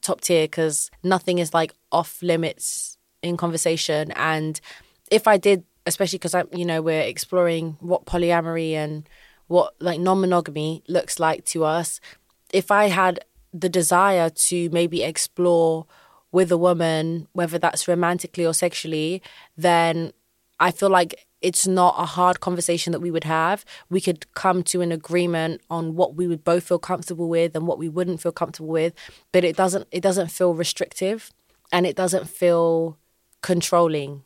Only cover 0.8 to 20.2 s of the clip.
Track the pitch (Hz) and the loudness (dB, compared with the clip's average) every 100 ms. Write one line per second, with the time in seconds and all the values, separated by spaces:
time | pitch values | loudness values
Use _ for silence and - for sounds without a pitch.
0.8 | - _ 180 185 - 175 165 165 160 _ | -8 _ -2 0 0 -2 0 0 -2 _
1.8 | _ 160 165 - 175 165 165 - - - | _ -2 -2 -6 -2 0 0 -4 -8 -8
2.8 | - - _ _ 175 175 170 165 170 160 | -10 -14 _ _ -6 -2 -2 -2 0 0
3.8 | - 151 156 - 156 156 156 156 - - | 0 -2 -2 -2 -2 0 -4 -6 -14 -20
4.8 | _ _ _ 214 214 208 202 196 - _ | _ _ _ 2 6 4 6 2 0 _
5.8 | - - 190 185 170 175 - 175 175 160 | -6 -2 -2 -2 -2 -2 -2 -4 -2 -2
6.8 | 160 160 143 - - 180 175 165 165 151 | 0 0 -2 -4 -4 0 2 0 -4 -8
7.8 | 175 180 - 175 175 170 165 165 160 156 | -2 -4 -2 -2 2 2 0 -4 -2 -4
8.8 | 151 151 151 _ _ _ _ 175 - _ | -4 -8 -12 _ _ _ _ 2 2 _
9.8 | 175 160 180 190 185 175 165 151 156 160 | -6 -2 0 2 2 0 0 -6 -6 -6
10.8 | - 175 - - 160 160 - 165 160 160 | -4 -4 -2 -2 -2 -2 -4 -2 0 0
11.8 | 165 - - - _ _ _ 190 185 202 | -4 -8 -16 -20 _ _ _ -2 2 4
12.8 | 208 180 185 175 - _ _ 175 180 180 | 4 4 0 0 -10 _ _ -6 -2 0
13.8 | 160 175 196 185 165 160 - 175 170 170 | 2 4 4 4 0 0 -2 0 0 0
14.8 | 170 170 127 160 - - 180 170 165 160 | 0 0 -4 -4 -6 0 2 4 4 0
15.8 | 160 _ _ _ _ 180 180 170 180 170 | -6 _ _ _ _ 0 2 4 4 4
16.8 | 165 160 160 165 156 - 170 165 170 - | 2 0 -2 -4 -6 -4 -4 0 -2 -2
17.8 | - 175 170 175 - - 165 160 175 - | -2 0 0 -2 -6 -4 -2 0 -2 -4
18.8 | 160 156 156 185 - - - - 175 170 | -6 -4 -4 -6 -12 -20 -20 -2 2 4
19.8 | 165 165 165 - | 4 0 -4 -10